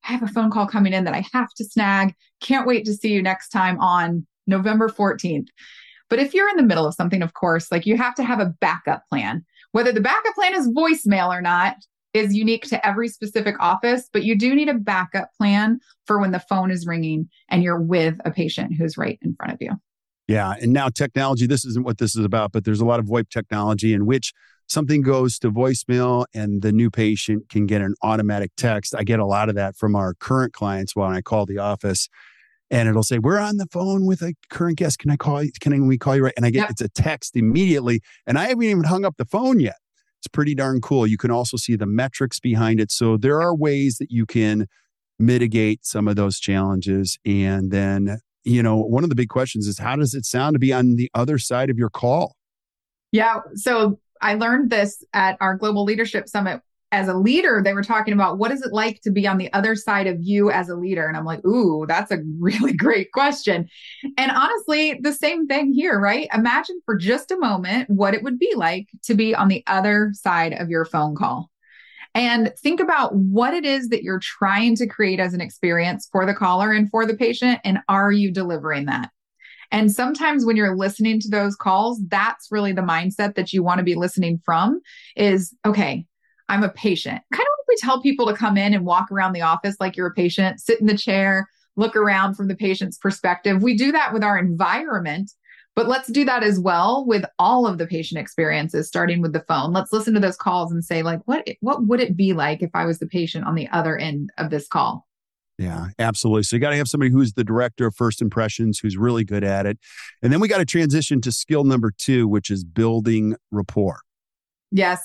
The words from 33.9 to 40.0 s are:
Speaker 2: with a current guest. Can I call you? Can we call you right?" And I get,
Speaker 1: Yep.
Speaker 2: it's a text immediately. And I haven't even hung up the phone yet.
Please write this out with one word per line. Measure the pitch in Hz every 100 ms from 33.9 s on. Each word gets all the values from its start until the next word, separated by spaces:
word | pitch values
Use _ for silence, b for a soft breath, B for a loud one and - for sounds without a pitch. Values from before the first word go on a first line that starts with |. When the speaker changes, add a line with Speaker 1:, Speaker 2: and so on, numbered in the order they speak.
| 196 190
Speaker 2:
with | 185
a | 170 160 _
current | - 170 160
guest. | 165 -
Can | 147
I | 147
call | 151 143
you? | 147 -
Can | 143 139 135
we | 127
call | 143 135
you |
right?" | 131 -
And | 120
I |
get, | 123
Speaker 1:
Yep. | 208
Speaker 2:
it's | 113
a | 110
text | - 156 147 - 123
immediately. | 110 143 190 143 120 117 b b -
And | 131
I | 214
haven't | 247
even | 226 190 156
hung | 185 196
up | 147
the | 123
phone | 208 262 240
yet. | 113 - _ _